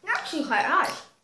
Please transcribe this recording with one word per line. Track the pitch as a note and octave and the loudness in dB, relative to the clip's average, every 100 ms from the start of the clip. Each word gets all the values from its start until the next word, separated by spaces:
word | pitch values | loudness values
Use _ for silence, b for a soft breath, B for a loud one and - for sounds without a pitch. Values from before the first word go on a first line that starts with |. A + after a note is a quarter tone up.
| F#4+ | -2
Actually | D#5+ - D#4 | -4 -2 -4
quite | B3 A3 - | 0 0 2
nice. | E4+ - - - _ | 2 2 -2 -12 _